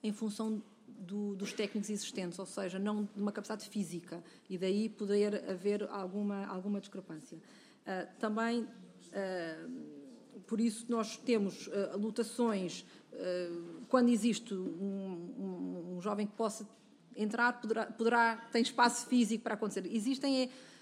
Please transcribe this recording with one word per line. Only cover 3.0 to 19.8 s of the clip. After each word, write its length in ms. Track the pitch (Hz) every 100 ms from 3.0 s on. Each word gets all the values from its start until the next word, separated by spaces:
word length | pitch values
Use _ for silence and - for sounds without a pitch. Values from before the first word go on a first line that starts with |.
| 202 202
de 60 |
uma 100 | 208
capacidade 360 | 202 202 214 -
física, 540 | 208 175 175 - 170 - - -
e 80 | 185
daí 320 | 190 202 220
poder 600 | - 202 202 208 208 -
haver 340 | 185 196 208 208
alguma, 560 | 202 185 196 208 196 196
alguma 340 | 185 196 202
discrepância. 580 | - 196 185 156 - 165 - - - - -
Ah, 220 | 190 - -
também, 480 | 220 214 226 233 220 - - - -
ah, 540 | 202 190 180 165 160 165 254 151 - - 240 - - 180
por 120 | 214
isso, 260 | 233 214 -
nós 280 | 233 214 -
temos, 520 | - 226 196 - -
ah, 240 | 202 196 202
lotações, 920 | 220 220 220 - 233 202 180 - - - -
ah, 40 | - 180 180 175 175 170 - -
quando 200 | 254 240
existe 440 | 233 226 214 -
um, 800 | 190 185 165 196 196 190 175 175 -
um, 580 | 190 180 180 180 175 180
um 40 |
jovem 240 | 196 208 208
que 60 |
possa 340 | - 220 208 208 - - - - -
entrar, 440 | 214 233 240 240
poderá, 240 | 220 220 214
poderá, 500 | - 226 233 233 226 -
tem 100 | 233
espaço 460 | 226 - 240 233 -
físico 360 | 247 220 220
para 100 | -
acontecer. 320 | 208 208 196